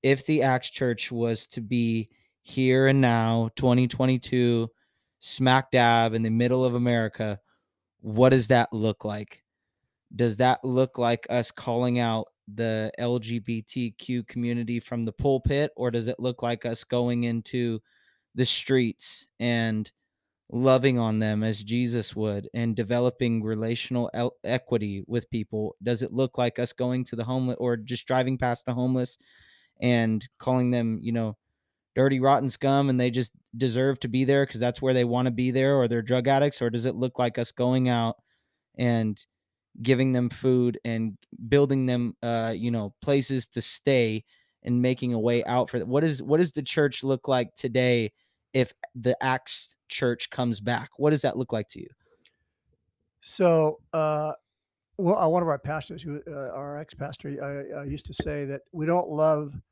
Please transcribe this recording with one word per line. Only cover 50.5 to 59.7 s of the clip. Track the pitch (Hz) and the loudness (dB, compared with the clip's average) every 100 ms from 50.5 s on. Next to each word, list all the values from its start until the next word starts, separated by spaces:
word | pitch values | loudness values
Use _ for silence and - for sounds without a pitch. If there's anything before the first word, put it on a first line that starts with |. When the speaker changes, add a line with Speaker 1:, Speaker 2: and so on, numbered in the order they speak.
| 104 | -2
Speaker 1:
back? | 104 120 131 - | -4 -4 -6 0
What | 147 | 2
does | 151 | 2
that | 135 - | 0 -2
look | 127 | -4
like | 110 104 | -4 -6
to | - | -14
you? | - _ _ _ _ _ _ _ _ _ _ _ _ _ | -18 _ _ _ _ _ _ _ _ _ _ _ _ _
Speaker 2:
So, | - - 180 165 156 151 _ | -16 2 4 6 4 0 _
uh, | 160 156 151 151 - _ _ _ _ _ - | -2 0 -2 -4 -8 _ _ _ _ _ -2
well, | 175 214 | 0 2
uh, | 165 | 2
one | 175 | 2
of | 165 | 0
our | 143 | -2
pastors, | 143 156 - 160 | -4 -8 -8 -14
who, | 156 147 165 | -12 -12 -12
uh, | 143 131 | -12 -10
our | 104 143 147 | -10 -10 -12
ex-pastor, | 156 - 143 139 143 143 139 143 139 | -14 -12 -12 -10 -12 -8 -8 -8 -10
uh, | - | -10
uh, | |
used | 143 147 - | -10 -10 -10
to | |
say | - 156 147 139 | -8 -6 -6 -8
that | 139 _ | -10 _
we | 175 156 | -6 0
don't | 180 - | 0 0
love | 151 156 151 151 139 _ | 0 2 2 -4 -12 _